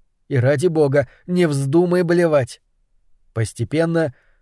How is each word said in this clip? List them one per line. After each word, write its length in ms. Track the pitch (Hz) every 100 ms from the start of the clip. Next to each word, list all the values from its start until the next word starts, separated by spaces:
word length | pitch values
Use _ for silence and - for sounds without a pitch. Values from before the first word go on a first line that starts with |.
| _ _ -
И 80 | 135
ради 300 | 127 147 180
бога, 420 | 160 143 143 131 _ -
не 200 | 180 170
вздумай 560 | 139 135 160 180 180
блевать. 580 | 175 175 170 147 120 - _ _ _ _ _ _ _
Постепенно, 840 | 113 110 - 107 151 165 165 151 - _ _